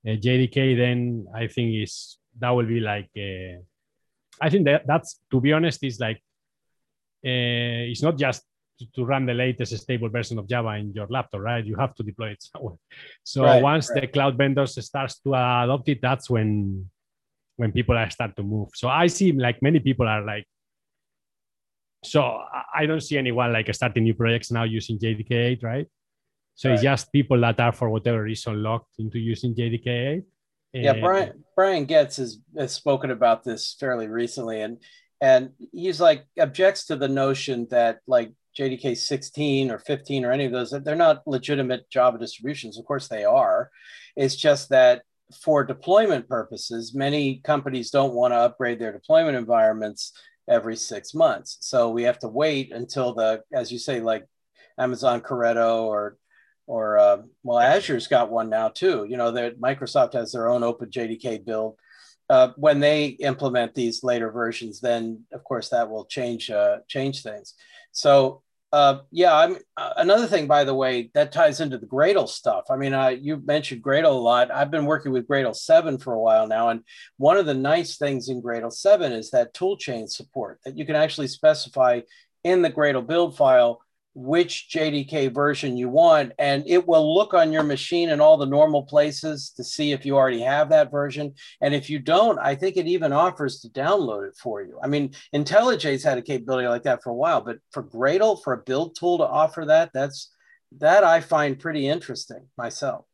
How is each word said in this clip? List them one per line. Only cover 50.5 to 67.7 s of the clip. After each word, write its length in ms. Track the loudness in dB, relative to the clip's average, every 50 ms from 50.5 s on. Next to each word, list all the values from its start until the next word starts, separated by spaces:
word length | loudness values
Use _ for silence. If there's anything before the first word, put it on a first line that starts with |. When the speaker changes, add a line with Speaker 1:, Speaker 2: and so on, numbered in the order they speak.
| 0 0 0 -2 -8
Speaker 2:
six 380 | -8 -8 -10 -10 -12 -12 -12 -2
months. 440 | 2 2 2 2 -2 -8 -16 -18 _
So 280 | -12 -2 0 0 0 2
we 120 | 0 0 0
have 160 | 0 -2 -2
to 80 | -6 -8
wait 460 | -2 0 0 0 0 -2 -6 -8 -10
until 400 | -12 -12 -8 -4 -4 -4 -2 -2
the, 300 | 0 0 0 0 -2 -6 _ -6
as 180 | -6 -6 -6
you 60 | -10 -10
say, 240 | -8 -6 -6 -4
like, 240 | -2 -2 -4 -4 -6 _ _ _ _ _ _ _ _ _ _ -4
Amazon 440 | -4 -4 -4 0 0 0 0 0
Corretto 600 | -4 -6 -4 -2 0 0 2 2 2 2 2 0 -2
or, 340 | -2 -2 -4 -4 -6 -10 _ _ _ _ _ _ _ _ _ _
or, 320 | -8 -6 -4 -2 2 4 6
uh, 200 | 6 6 6 2 -2 -18 _ _ _
well, 160 | 0 2 4
Azure's 480 | 4 6 4 4 2 -2 -4 -4 -2 0
got 240 | 2 2 2 2
one 180 | 0 -2 -2 0
now 200 | -2 0 0 -2
too. 360 | -4 0 0 0 0 0 -4 -6
You 100 | -4 -2
know, 140 | -2 -2
that 300 | -2 -2 -4 -4 -6 -2
Microsoft 520 | -2 -2 -2 -2 -8 -2 2 2 2 2 0
has 180 | -6 -6 -4
their 180 | -6 -2 0 0
own 140 | 0 0 0
Open 260 | -2 -4 -4 -10 -10
J 180 | -8 -8 -6 -6
D 100 | -8 -8
K 200 | -8 -8 -8 -8
build. 400 | -8 -6 -6 -4 -4 -6 -8 _ _ _ _ -20 -20 -20 _ _ _ _
Uh, 200 | 6 6 6 4 2 2
when 220 | 2 4 4 4
they 260 | 4 2 2 2 0 -4
implement 640 | -6 -4 -4 -4 -4 -2 -4 -2 0 0 -2 -2 _
these 280 | -4 -4 -4 -4 -4 -4
later 280 | -2 -2 -2 -2 -6
versions, 500 | -4 -4 -4 -4 -4 -8 -10 -12 -14 -6
then 420 | -2 -2 -2 -2 -2 -8 -10 -12 -16 _
of 120 | -20 -20 _
course 260 | -8 -8 -6 -6 -4
that 200 | -2 -2 -2 -2
will 160 | -6 -12 -12
change, 440 | _ -8 -8 -6 -6 -6 -8 -8 -6
uh, 280 | -2 0 2 2 0 -2 -6 _
change 340 | -6 -4 -4 -4 -6 -8
things. 320 | -12 -12 -14 -14 -16 -20 -20 _ _ _